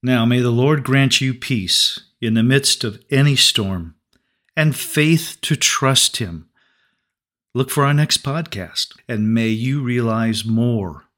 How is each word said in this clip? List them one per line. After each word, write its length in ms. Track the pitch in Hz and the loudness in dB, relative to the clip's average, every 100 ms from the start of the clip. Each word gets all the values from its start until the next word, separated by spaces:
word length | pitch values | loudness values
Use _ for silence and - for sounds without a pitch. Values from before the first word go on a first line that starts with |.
Now, 220 | 123 127 | 0 0
may 160 | 117 123 | 2 2
the 100 | 120 | 2
Lord 320 | 117 135 151 | 2 2 2
grant 380 | 127 135 135 - | 2 2 4 2
you 140 | 131 | -2
peace 640 | 127 - 123 92 - - - _ _ | -4 -4 -4 0 0 0 -4 _ _
in 120 | 113 | 0
the 100 | 113 | 2
midst 420 | 117 135 139 - | 4 2 2 -2
of 180 | 117 107 _ | -4 -10 _
any 260 | 139 143 135 | 2 2 4
storm 600 | - - 98 92 82 - _ _ _ _ _ - | 2 0 -4 -4 -8 -16 _ _ _ _ _ -2
and 180 | 156 | 0
faith 600 | 135 - - 151 165 - - | 0 -4 0 2 2 0 -10
to 140 | - 147 | -4 -2
trust 600 | - - 135 131 - - | 0 0 2 2 0 -2
Him. 320 | 101 82 78 _ _ _ _ _ _ _ _ _ _ | -8 -8 -16 _ _ _ _ _ _ _ _ _ _
Look 160 | 123 131 | -4 -2
for 140 | - | 0
our 80 | 139 | 2
next 300 | 147 151 - | 2 2 0
podcast, 720 | 143 147 165 104 87 - - - - | -2 -6 -8 -10 -10 -8 -10 -12 -8
and 280 | 113 107 | -2 0
may 140 | 113 113 | 0 0
you 340 | 110 120 143 | -2 -2 -2
realize 600 | 123 123 117 113 113 110 | -2 -2 0 0 0 -2
more 600 | 107 113 120 117 92 71 _ | -2 0 0 0 -4 -10 _